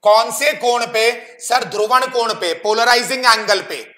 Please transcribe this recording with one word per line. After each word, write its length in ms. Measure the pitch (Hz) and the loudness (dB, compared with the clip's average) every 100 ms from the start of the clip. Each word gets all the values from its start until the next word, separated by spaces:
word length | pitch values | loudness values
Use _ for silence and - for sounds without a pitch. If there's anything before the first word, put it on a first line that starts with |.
कौन 260 | 208 214 240 | 6 4 2
से 200 | 233 285 | -2 -2
कोण 320 | 302 240 240 226 | 0 0 0 -2
पे 220 | 220 226 233 - - | 0 0 0 -10 -16
सर? 240 | - - 185 | -2 -2 -2
ध्रुवण 400 | 208 208 254 262 | -4 0 2 0
कोण 240 | 247 226 | -2 -2
पे, 180 | 208 180 | -2 -4
polarizing 720 | 165 208 214 233 240 226 262 254 | -4 -2 0 2 2 0 -2 2
angle 340 | 220 208 202 | 2 2 -2
पे। 220 | 175 147 110 | -2 -12 -14